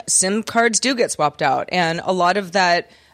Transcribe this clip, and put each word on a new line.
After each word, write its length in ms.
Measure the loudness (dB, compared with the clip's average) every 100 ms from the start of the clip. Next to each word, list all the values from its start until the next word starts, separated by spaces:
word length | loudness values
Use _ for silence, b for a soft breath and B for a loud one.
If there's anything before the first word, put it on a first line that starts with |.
| -2
sim 340 | 0 0 -2
cards 380 | -2 0 2 2
do 140 | 0
get 180 | 0 -2
swapped 300 | 0 -2 0
out. 260 | 0 0 -2
And 300 | -2 -2 -2
a 80 | -2
lot 240 | 0 2 0
of 140 | -2
that 380 | 0 2 2 -2 b b